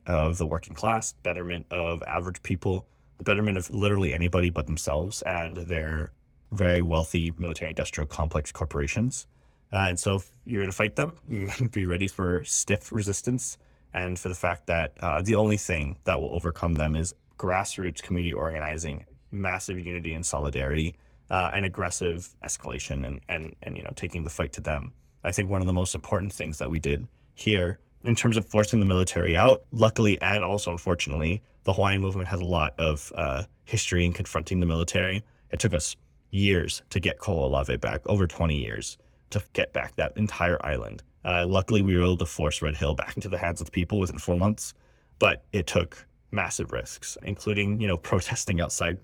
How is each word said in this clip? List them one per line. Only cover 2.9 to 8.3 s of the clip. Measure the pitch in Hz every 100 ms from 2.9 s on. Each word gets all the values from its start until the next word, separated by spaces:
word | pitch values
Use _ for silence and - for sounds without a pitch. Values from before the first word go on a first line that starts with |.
| _ _ -
the |
betterment | - 101 107 95
of | 92
literally | 90 101 101 92
anybody | 80 85 92 87
but | 85 65
themselves | 80 - 73 90 -
and | - 87 82 87
their | 85 82 78 78 78 - _ _ -
very | 101 92 87
wealthy | 85 80 82 87 82 82
military | 87 80 85
industrial | 82 - - 73
complex | - 80